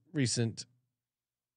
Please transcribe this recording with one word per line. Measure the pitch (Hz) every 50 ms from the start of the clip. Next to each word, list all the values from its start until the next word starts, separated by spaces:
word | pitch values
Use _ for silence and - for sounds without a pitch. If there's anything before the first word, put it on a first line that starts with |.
| _ _
recent | - 151 131 110 - 127 117 113 - - - - _ _ _ _ _ _ _ _ _ _ _ _ _ _ _ _ _